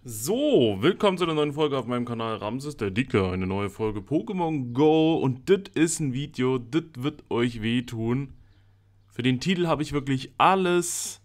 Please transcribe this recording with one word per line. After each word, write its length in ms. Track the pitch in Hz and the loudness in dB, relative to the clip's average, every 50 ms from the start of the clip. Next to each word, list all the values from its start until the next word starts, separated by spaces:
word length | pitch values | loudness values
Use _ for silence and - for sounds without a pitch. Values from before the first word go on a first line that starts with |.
| _ 131 | _ -12
So, 680 | 117 107 113 143 208 254 294 302 262 180 127 110 101 95 | -10 -8 -2 -2 0 0 2 4 4 6 4 4 2 2
willkommen 400 | 107 160 214 - - 202 185 175 | 2 2 2 4 2 0 2 2
zu 60 | 180 | 0
einer 100 | 165 160 | 0 2
neuen 200 | 151 147 147 143 | 0 0 0 0
Folge 220 | 147 156 147 135 | 0 0 0 0
auf 120 | 135 117 113 | -2 -2 -2
meinem 160 | 123 123 120 | -4 -4 -4
Kanal 320 | 113 120 113 113 113 110 | -4 -6 -6 -4 -4 -4
Ramses 400 | 101 101 104 113 135 135 147 143 | -4 -4 -6 -6 -6 -8 -10 -6
der 160 | - 113 98 95 | -4 -4 -2 0
Dicke. 360 | 107 139 - - 107 95 92 | -2 -2 2 2 2 2 2
Eine 200 | 90 92 95 92 | 0 -2 -2 -2
neue 220 | 95 98 101 101 | -2 -2 -4 -4
Folge 280 | - - 110 110 107 104 | -4 -4 -4 -4 -4 -6
Pokémon 760 | 92 - 139 160 220 226 208 185 175 160 160 147 127 120 120 | -6 -2 -2 -2 -2 -2 -2 -2 -2 0 -2 -4 -4 -4 2
Go 440 | 127 151 156 156 160 156 160 165 | 4 6 6 6 6 4 4 2
und 320 | 147 - 135 123 131 - - | 2 2 0 0 -2 2 2
dit 180 | 190 202 190 - | 2 2 2 -4
ist 280 | _ - 156 170 160 - | _ 0 2 2 2 -2
ein 140 | 160 139 123 | -2 -2 -2
Video, 460 | 131 143 147 - - 127 127 131 131 | -4 -6 -8 -4 -2 0 0 0 -2
dit 440 | 120 110 120 165 170 160 - 127 123 | -4 -2 -2 -2 -2 -2 -12 -6 -6
wird 220 | 147 147 - - _ | -6 -6 -6 -10 _
euch 320 | - 113 120 123 120 120 | 0 0 0 0 -2 -4
wehtun. 720 | 104 113 117 123 123 120 120 113 113 113 120 135 143 135 - - - _ _ _ _ _ _ _ _ _ _ _ _ _ | -2 -2 0 -2 -2 -4 -8 -6 -2 -2 -2 -2 -4 -6 -12 -20 -20 _ _ _ _ _ _ _ _ _ _ _ _ _
Für 160 | _ - 120 | _ -2 0
den 160 | 127 127 123 | 0 0 2
Titel 260 | - 165 190 175 175 | 2 0 0 0 2
habe 160 | 165 160 139 151 | 0 0 0 -2
ich 100 | 147 143 | -4 -4
wirklich 400 | 147 135 139 135 131 135 - - _ | -4 -2 -2 -2 -4 -4 -8 0 _
alles 840 | 131 165 185 190 185 175 175 175 175 - - - - - - - _ | 4 4 4 4 2 2 2 2 0 0 -4 -6 -8 -8 -12 -14 _